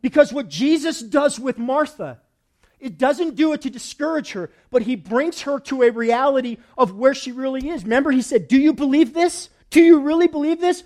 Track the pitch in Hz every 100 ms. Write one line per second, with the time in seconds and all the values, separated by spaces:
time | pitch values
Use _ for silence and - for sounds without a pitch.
0 | 254 302 285 262 220 147 269 320 302 302
1 | 226 277 285 - 262 240 233 269 294 -
2 | 160 123 _ _ _ _ _ _ 269 165
3 | 262 285 339 214 311 302 277 226 - -
4 | 294 320 240 196 170 _ _ 247 220 247
5 | 160 226 311 320 - 277 - 269 240 233
6 | 233 233 277 269 247 233 _ - 240 196
7 | 262 269 - 247 269 262 269 330 185 233
8 | 285 262 233 233 160 269 294 269 147 277
9 | 285 330 339 - - _ _ - 330 320
10 | 277 320 349 320 294 330 349 359